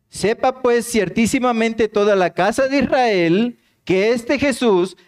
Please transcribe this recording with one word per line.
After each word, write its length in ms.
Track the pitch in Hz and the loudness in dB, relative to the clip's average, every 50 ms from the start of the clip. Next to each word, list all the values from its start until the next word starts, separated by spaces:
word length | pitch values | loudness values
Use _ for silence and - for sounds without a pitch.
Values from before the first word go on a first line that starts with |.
| _ _ | _ _
"Sepa 520 | - - - 202 226 - - 262 262 262 | -10 -4 -4 -4 -2 0 0 -2 -2 0
pues 240 | - 240 240 240 220 | 0 0 0 0 -2
ciertísimamente 1000 | - - 220 185 175 - 226 226 196 - 262 247 254 233 220 226 226 220 220 220 | -2 -2 -2 -2 0 0 0 0 0 0 0 0 0 0 0 -2 -2 -2 -2 -2
toda 280 | 214 - 208 202 214 202 | -2 0 0 2 2 2
la 180 | 190 180 160 - | 2 2 0 0
casa 340 | - 180 208 226 262 269 | 0 -2 0 0 0 0
de 120 | 262 277 285 | 0 0 0
Israel 800 | - - 311 262 247 226 202 180 170 165 170 202 233 240 240 _ _ _ _ _ _ | 0 0 0 2 2 2 2 2 2 2 2 0 0 -2 -4 _ _ _ _ _ _
que 280 | - 180 185 202 226 | -2 0 0 2 0
este 260 | 254 240 240 - 294 | 0 -2 -2 -4 -2
Jesús, 580 | 233 277 285 240 - 254 226 190 175 180 185 - - _ | 0 0 -2 -2 0 0 2 2 2 0 -2 -6 -12 _